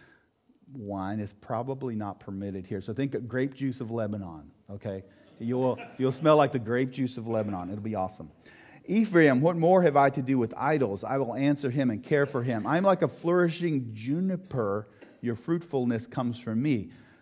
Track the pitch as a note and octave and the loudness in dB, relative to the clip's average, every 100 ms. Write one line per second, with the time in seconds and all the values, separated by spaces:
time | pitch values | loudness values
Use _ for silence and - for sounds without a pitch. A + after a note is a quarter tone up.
0 | - _ _ _ _ _ _ C3+ G2+ G2 | -20 _ _ _ _ _ _ -14 -8 -6
1 | F#2+ G#2+ G2+ - - A2+ B2+ C3+ C3+ A2 | -6 -6 -8 -10 -8 -6 -4 -6 -6 -6
2 | G#2 F#2+ - G2 G2+ F#2+ F#2 G2+ F#2+ A2 | -6 -10 -12 -8 -8 -8 -8 -8 -6 -4
3 | C#3 C3+ A#2+ B2 C#3 C#3 C#3 B2 A2+ A#2 | -4 -4 -4 -4 -4 -4 -6 -4 -6 -4
4 | G#2+ G#2 F#2+ D#2 D2 - - G2+ A2 F#2+ | -4 -4 -8 -14 -18 -20 -18 -12 -8 -8
5 | F#2+ - - - A#2 B2+ B2+ A#2 - - | -10 -20 -20 -10 -4 0 0 0 -6 -2
6 | B2+ B2+ D#3 D3+ C#3+ C#3 A2 B2 C3+ C3 | -2 2 6 6 6 2 -2 -2 -2 -2
7 | B2+ B2 A2+ A2+ G#2 F#2+ F2+ G#2 G#2+ G#2+ | -4 -4 -4 -2 -2 -4 -6 -8 -6 -4
8 | F#2 - D#2+ - - - - - - G3+ | -4 -6 -18 -20 -20 -20 -20 -20 -2 0
9 | A3 F3 D#3 B2+ D#3 E3+ E3 F#3 F3 C#3+ | 4 6 8 6 4 4 6 6 6 6
10 | C#3 C#3 C3 C3+ A2+ - C3 D#3 B2 G2 | 6 4 0 0 0 -2 0 2 0 -2
11 | G#2+ C3+ B2 A#2 C#3 C#3+ C#3 B2+ C3 G#2+ | -4 -2 -2 0 2 2 0 0 0 0
12 | - D3 C#3+ C#3 A#2+ A#2 G#2 D#3 G3 F#3 | 0 2 2 0 -2 -2 0 2 4 4
13 | D3+ - E3+ F3+ F3 D#3+ F3 D3 A#2+ G#2+ | 0 -2 0 2 2 0 -2 -2 -4 -8
14 | A#2 D#3 F#3+ F3+ - C3+ G#2 G2+ G#2 - | -4 -2 -2 -4 -4 -2 -2 -2 -6 -14
15 | - - A#2+ A2+ - E3+ E3 C#3 B2 A#2 | -20 -8 -6 -6 -2 -4 -2 -2 0 -2
16 | A2 - B2 A#2 - A2+ C#3+ B2 F#2 - | -4 -4 -4 -4 -4 -2 0 -2 -4 -14
17 | - - | -20 -20